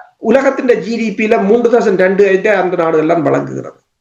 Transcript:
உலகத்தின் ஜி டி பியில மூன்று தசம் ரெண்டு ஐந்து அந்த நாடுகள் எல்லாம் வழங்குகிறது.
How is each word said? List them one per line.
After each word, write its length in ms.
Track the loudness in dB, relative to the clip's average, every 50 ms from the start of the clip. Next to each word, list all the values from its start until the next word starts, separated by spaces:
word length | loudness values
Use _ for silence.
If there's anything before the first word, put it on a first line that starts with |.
| -16 _ _ _
உலகத்தின் 600 | -2 0 2 2 2 0 -2 0 0 0 0 0
ஜி 180 | -2 -4 -6 -4
டி 120 | -4 -4
பியில 320 | -4 -4 -2 0 0 0 2
மூன்று 360 | 2 2 2 2 2 2 2
தசம் 180 | 2 2 2 2
ரெண்டு 300 | 2 2 2 2 2 2
ஐந்து 240 | 2 2 0 0
அந்த 240 | 0 0 0 -2 -2
நாடுகள் 240 | -2 0 0 0 0
எல்லாம் 220 | 0 0 0 0
வழங்குகிறது. 580 | 0 0 -2 -2 -4 -6 -8 -10 -12 -12 -16 _ _ _ _ _